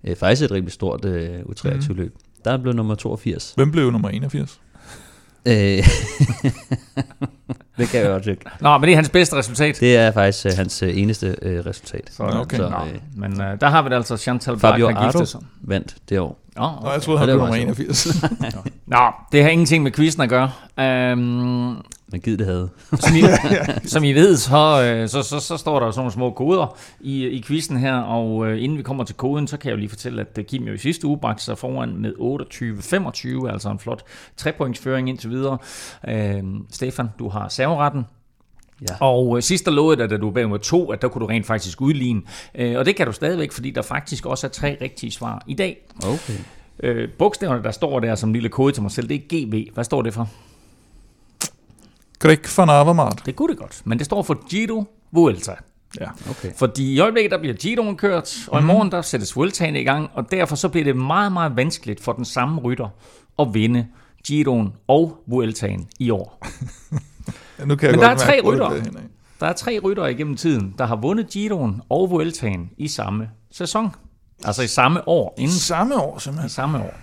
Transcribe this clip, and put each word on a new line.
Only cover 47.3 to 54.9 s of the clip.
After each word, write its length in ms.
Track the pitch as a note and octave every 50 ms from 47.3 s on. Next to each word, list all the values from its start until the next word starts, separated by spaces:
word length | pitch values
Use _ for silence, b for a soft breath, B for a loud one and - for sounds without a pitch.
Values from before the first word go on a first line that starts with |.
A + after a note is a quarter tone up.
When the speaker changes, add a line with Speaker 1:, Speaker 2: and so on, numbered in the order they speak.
| G#3 - G#3 F3 C3 A#2+ G#2
Speaker 3:
der 80 | A2+
står 280 | A2+ - - D3 C#3 B2+
der 160 | A2+ A2+ A2
som 180 | G#2+ A2+ A2 A2
lille 160 | A#2+ A2+ A#2
kode 220 | - - C3 C#3 C#3
til 80 | -
mig 100 | G#2 G2
selv, 180 | - - B2 A2+
det 60 | D3
er 40 | C#3+ C#3+ - E3+ D#3+ C#3
G 60 | G#2+ A2
V. 200 | A2 A2 - -
Hvad 100 | - A#2+
står 180 | - - C3+
det 120 | A2+ A#2 G2+
for? 160 | A2 A#2 G#2+ b b b b b b b b b b b b b b - - _ _ _ _ _ _ - - - _ _ _ - _ - - _ _ _ _ _ _
Speaker 2:
Greg 200 | - D#3+ D#3 D3+ - - -
van 120 | - F#3 D#3+
Avermaet. 520 | D3 C#3+ D3 D#3+ E3+ E3 C#3+ A2 G#2 - -
Speaker 3:
Det 100 | - B2
kunne 160 | - D4 E4
det 60 | D#4 -
godt, 220 | - - - - -
men 120 | G#2+ A2+
det 80 | A#2+ D3
står 180 | D3 A3 G3+ F#3+
for 240 | - D#3 - - -
Giro 340 | E3+ G3+ A3+ G3+ A3+ A3 G3+ -